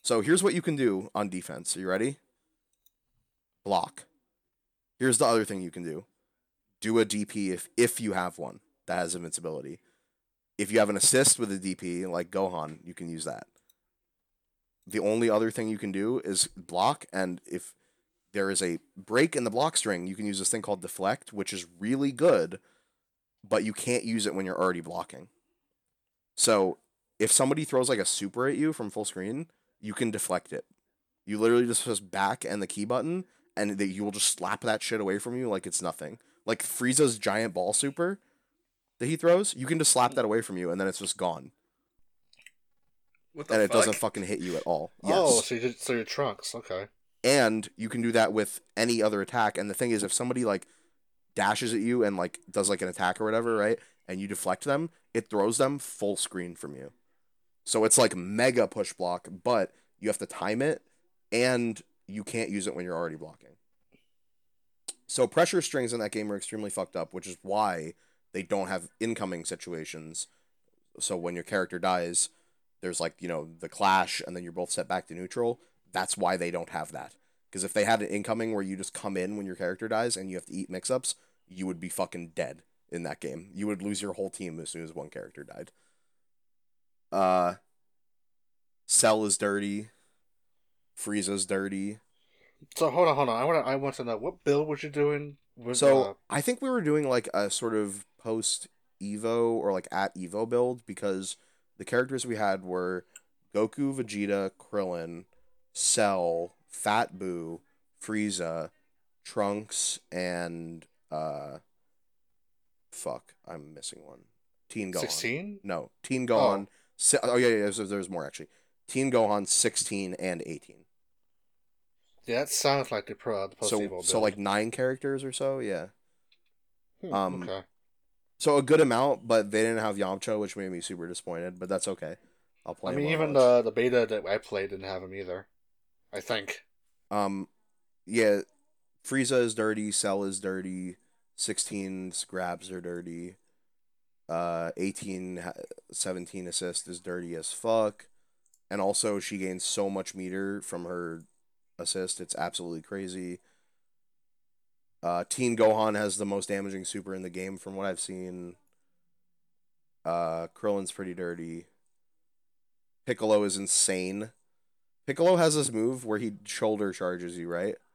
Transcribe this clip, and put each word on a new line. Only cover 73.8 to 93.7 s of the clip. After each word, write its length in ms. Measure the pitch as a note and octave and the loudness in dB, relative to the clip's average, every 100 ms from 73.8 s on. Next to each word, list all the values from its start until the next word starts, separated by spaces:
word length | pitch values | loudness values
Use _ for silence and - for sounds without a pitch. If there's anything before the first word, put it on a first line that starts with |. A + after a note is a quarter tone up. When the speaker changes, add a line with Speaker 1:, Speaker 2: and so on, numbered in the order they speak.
| G2+ F#2+ E2+ - - | 4 6 4 -2 -6
Speaker 1:
and 100 | F2+ | -10
then 80 | |
you're 80 | F2 | -8
both 180 | E2+ F2 | -6 -4
set 160 | - - | -4 -2
back 220 | F#2 - | -4 -6
to 60 | |
neutral. 460 | E2 F#2 A#2+ A#2 A#2+ _ _ _ | -12 -8 -2 -2 -2 _ _ _
That's 240 | F#2 F#2 - | -4 -2 0
why 180 | F2+ F#2 | 2 2
they 140 | F2 | 0
don't 180 | E2+ E2+ | -4 -6
have 220 | E2 D#2 | -6 -6
that. 240 | C2 - - _ _ _ | -10 -14 -18 _ _ _
'Cause 140 | F#2+ | -8
if 80 | F#2+ | -2
they 120 | G#2+ | 2
had 180 | G#2 A2+ | 4 4
an 60 | G#2 | 2
incoming 440 | G#2 G2+ A2+ A2+ | -4 -2 -2 0
where 100 | G#2+ | -2
you 140 | F#2+ F#2+ | -4 -6
just 160 | F#2+ | -8
come 240 | - G#2 F#2 | -8 -4 -2
in 200 | F#2 G#2+ | -2 -4
when 80 | G2 | -8
your 100 | F2+ | -4
character 320 | F2+ F#2 A2 | -4 -4 -2
dies 280 | A2 A#2+ G#2 | 0 0 -2
and 100 | F#2+ | -6
you 80 | F2+ | -8
have 80 | - | -8
to 60 | |
eat 160 | F#2 - | -10 -8
mix-ups, 460 | F#2 - B2+ - - _ _ _ | -8 -2 -2 -2 -8 _ _ _
you 180 | F#2 F#2 | -6 -6
would 140 | E2+ | -4
be 80 | F2+ | -8
fucking 400 | - F#2 F2 E2+ | -4 -4 -6 -10
dead 280 | - D2 - _ _ _ | -6 -6 -6 _ _ _
in 140 | E2+ | -8
that 160 | E2 C#2+ | -6 -8
game. 300 | C#2 D2+ G2 | -8 -10 -12
You 120 | F2+ G#2 | -6 -4
would 140 | G2 | -2
lose 200 | G2+ G2+ | -4 -4
your 100 | G#2 | -6
whole 160 | F#2 G2 | -4 -6
team 320 | - F2+ D#2+ | -6 -8 -8
as 80 | D2+ | -10
soon 160 | E2+ | -10
as 100 | D#2+ | -10
one 140 | E2 D2 | -10 -10
character 340 | - - - | -12 -14 -16
died. 280 | C#2+ - - _ _ _ _ _ _ _ _ _ _ _ _ _ _ | -16 -14 -16 _ _ _ _ _ _ _ _ _ _ _ _ _ _
Uh, 440 | F#2+ F#2 F#2 F2 F2+ _ _ _ _ _ _ _ _ _ _ _ _ - | 2 4 4 2 -2 _ _ _ _ _ _ _ _ _ _ _ _ 0
Cell 380 | - A2+ A2 | 4 6 4
is 140 | G#2+ F#2+ | 2 2
dirty. 500 | G#2 G2+ G2+ G2+ G#2+ _ _ _ _ _ _ _ _ _ _ - | 2 0 0 -4 -6 _ _ _ _ _ _ _ _ _ _ -10
Frieza's 500 | - G#2 F#2+ G2+ - | -4 -2 0 -2 0
dirty. 540 | G2 G2 G2 G2 G#2+ _ _ _ _ _ _ - - | -2 -2 -4 -6 -8 _ _ _ _ _ _ -14 0
Speaker 3:
So 140 | G#3+ | 2
hold 180 | E3 E3+ | 6 6
on, 80 | C#3 | 6
hold 120 | C3 | 4
on. 120 | A2+ | 2
I 40 | |
wanna, 160 | C#3+ D#3+ | 4 2
I 160 | B2+ | 2